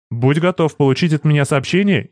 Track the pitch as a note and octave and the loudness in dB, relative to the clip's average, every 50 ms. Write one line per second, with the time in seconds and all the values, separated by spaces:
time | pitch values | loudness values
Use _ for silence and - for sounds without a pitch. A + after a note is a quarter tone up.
0 | _ - A#2 A#2 B2 C3 D3 C#3+ D#3+ F3+ F3+ - E3 D3+ - - D3 C3+ C3 - | _ -12 -6 -2 0 0 0 0 0 -2 0 0 -2 -2 0 0 0 0 2 0
1 | F3 E3 D#3 D3 - D3+ D3+ D3 C#3 - D3+ C#3 B2+ - - F#3 G3+ G3+ F#3 A#2 | 0 0 0 0 0 0 0 0 0 0 -2 -2 -2 -2 -2 0 0 2 0 -2
2 | - - | -2 -4